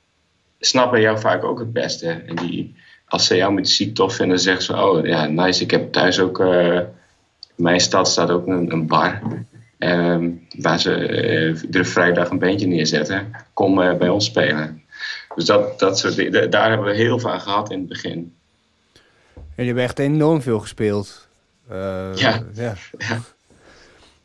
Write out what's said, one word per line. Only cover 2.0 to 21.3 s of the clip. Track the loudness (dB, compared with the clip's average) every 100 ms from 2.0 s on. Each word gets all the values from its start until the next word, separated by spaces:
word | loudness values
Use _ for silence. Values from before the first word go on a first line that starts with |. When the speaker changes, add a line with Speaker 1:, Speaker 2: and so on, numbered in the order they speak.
| -6 -8 -8
Speaker 1:
En | -8
die, | -6 -6 -8 -14 -20 -20 _
als | -2 2
ze | 4
jouw | 2
muziek | 2 0 0 0
tof | 0 0
vinden, | 2 0 2
zeggen | 2 0
ze, | -2 0
"Oh | 2 2 2
ja, | 0 0
nice, | 0 2 0
ik | 0
heb | 0 0
thuis | 0 2 2
ook, | 0 2
eh, | 2 4 4 2 -2 -10 _ _ _ _ -16 -2
in |
mijn | 2 2
stad | 2 2 2
staat | 2 2
ook | 0 0
een, | -2 0
een | -2 0
bar, | 2 0 -2 -6 -8 -10 -18 -20 _
ehm, | 0 2 2 0 -2 -6 -12 -4
waar | 0 0
ze, | 0
eh, | 0 0 -2 0 0 0 -2
iedere | -2 0
vrijdag | 0 2 2 2 0
een | 0
bandje | 0 0 0
neerzetten. | 0 0 0 -2 -4 -6 -12 -8
Kom, | 0 2 4
eh, | 4 2
bij | 2
ons | 2
spelen." | 0 0 0 0 -4 -10 -18 -14 -12 -12 -10
Dus | -4
dat, | 2 2 2 0
dat | 0 0
soort | -2 0
di-, | 0
da-, | 2 2
daar | 2 2
hebben | 2 0
we |
heel | 0 2 0
veel | -2
aan | -4
gehad | -4 -4 -4
in | -6
het | -10
begin. | -10 -10 -10 -12 -16 _ _ _ _ _ _ _ _ _ -20 -16
Speaker 2:
En | -6
je | -2
hebt | 0
echt | -2 0
enorm | 0 4 4 4
veel | 2 -2
gespeeld. | -2 -2 0 0 -4 -12 _